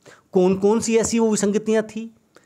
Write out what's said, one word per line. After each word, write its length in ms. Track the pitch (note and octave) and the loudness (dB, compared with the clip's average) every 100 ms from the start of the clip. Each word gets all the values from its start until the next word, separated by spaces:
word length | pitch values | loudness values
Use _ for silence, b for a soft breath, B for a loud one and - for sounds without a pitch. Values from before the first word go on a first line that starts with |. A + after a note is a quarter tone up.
| B B B | B B B
कौन 220 | F#3+ F#3 | 0 2
कौन 260 | F#3+ G3+ A3 | 2 0 0
सी 160 | A3+ A3+ | 2 0
ऐसी 220 | G#3+ A#3 | 0 0
वो 120 | A3+ | 0
विसंगतियां 520 | G3+ G3+ G#3 G#3+ A3 | 0 0 -2 0 -2
थी 280 | A3 A3 A3+ - _ b | -2 -8 -14 -18 _ b